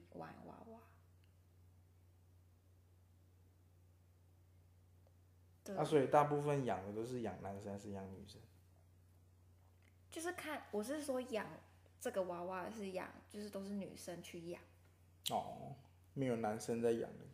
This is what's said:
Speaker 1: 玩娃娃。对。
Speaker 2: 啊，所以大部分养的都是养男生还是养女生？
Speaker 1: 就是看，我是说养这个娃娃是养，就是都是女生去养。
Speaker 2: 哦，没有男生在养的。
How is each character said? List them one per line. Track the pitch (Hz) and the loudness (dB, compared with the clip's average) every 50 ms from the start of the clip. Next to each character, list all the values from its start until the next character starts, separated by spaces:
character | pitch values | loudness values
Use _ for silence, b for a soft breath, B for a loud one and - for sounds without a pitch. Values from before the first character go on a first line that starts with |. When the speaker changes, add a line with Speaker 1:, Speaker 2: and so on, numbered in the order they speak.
| - - | -12 -12
Speaker 1:
玩 | - 170 160 - - - - | -12 -10 -10 -10 -12 -14 -14
娃 | 165 - - - 226 | -14 -14 -14 -14 -16
娃。 | 226 233 233 - - - - - - - - - - - - - - - - - - - - - - - - - - - - - - - - - - - - - - - - - - - - - - - - - - - - - - - - - - - - - - - - - - - - - - - - - - - - - - - - - - - - - - - - - - - - - - - - | -16 -16 -18 -20 -20 -20 -20 -20 -20 -20 -20 -20 -20 -20 -20 -20 -20 -20 -20 -20 -20 -20 -20 -20 -20 -20 -20 -20 -20 -20 -20 -20 -20 -20 -20 -20 -20 -20 -20 -20 -20 -20 -20 -20 -20 -20 -20 -20 -20 -20 -20 -20 -20 -20 -20 -20 -20 -20 -20 -20 -20 -20 -20 -20 -20 -20 -20 -20 -20 -20 -20 -20 -20 -20 -20 -20 -20 -20 -20 -20 -20 -20 -20 -20 -20 -20 -20 -20 -20 -20 -20 -20 -20 -20 -20 -20 -20 -14 -8
对。 | - 196 | -2 2
Speaker 2:
啊， | 170 151 | 2 6
所 | 143 156 147 | 8 8 8
以 | 127 | 8
大 | 127 - 147 147 | 10 10 8 8
部 | 147 147 147 | 8 6 4
分 | 143 147 143 143 135 | 4 4 4 4 4
养 | 117 95 92 95 | 4 2 0 0
的 | 104 104 | -2 -2
都 | 110 113 | -2 -2
是 | 123 127 123 | -2 -2 -2
养 | 113 104 90 90 | -2 -2 -4 -4
男 | 92 95 101 98 | -6 -6 -6 -6
生 | 104 104 98 | -4 -6 -6
还 | 101 | -6
是 | 104 104 | -6 -6
养 | 101 98 95 95 95 | -6 -6 -6 -8 -10
女 | 95 101 - | -12 -12 -14
生？ | - - - - - - - - - - - - - - - - - - - - - - - - - - - - - - - - - - - - | -16 -18 -20 -20 -20 -20 -20 -20 -20 -20 -20 -20 -20 -20 -20 -20 -20 -20 -20 -20 -20 -20 -20 -20 -20 -20 -20 -20 -20 -20 -20 -20 -20 -20 -20 -10
Speaker 1:
就 | - 339 | -6 -4
是 | 330 349 | -2 -2
看， | 349 - - 302 302 262 - - | -2 -4 -4 -4 -4 -6 -4 -2
我 | - 208 | -2 -2
是 | 214 240 285 311 285 | 0 0 -2 -2 0
说 | 285 254 254 | 0 0 0
养 | 254 - 226 208 190 151 160 - - - - - - - - - | 0 0 -2 -2 -2 -4 -8 -12 -16 -20 -20 -20 -20 -20 -12 -6
这 | - 247 | -4 0
个 | - 196 185 | 0 2 0
娃 | 180 180 170 175 | 0 0 -4 -4
娃 | 180 185 185 175 196 | -4 -4 -4 -4 -4
是 | 220 226 202 190 | -4 -6 -6 -4
养， | 185 180 - - - - - - | -4 -4 -4 -6 -8 -12 -16 -12
就 | - 208 | -10 -8
是 | 208 208 | -8 -6
都 | - 196 | -6 -6
是 | 196 196 202 | -4 -4 -4
女 | 202 185 156 - - | -4 -4 -6 -8 -10
生 | - - 175 170 175 | -10 -8 -8 -8 -8
去 | - - 170 165 170 | -10 -10 -10 -8 -8
养。 | 170 - - - - - - - - - - - - - - - | -8 -10 -12 -16 -20 -20 -20 -20 -20 -20 -20 -20 -14 -6 -2 0
Speaker 2:
哦， | 123 101 87 - - - - 135 139 - - - - - - - - | 0 0 0 -2 -6 -10 -10 -10 -12 -12 -16 -20 -20 -20 -20 -10 -4
没 | 139 135 127 | -2 0 2
有 | 120 113 | 2 2
男 | 113 104 107 113 | 2 0 0 0
生 | - - 120 117 | -2 -2 0 4
在 | 117 117 117 | 6 6 6
养 | 113 110 - - - | 4 2 -2 -6 -10
的。 | - - | -14 -16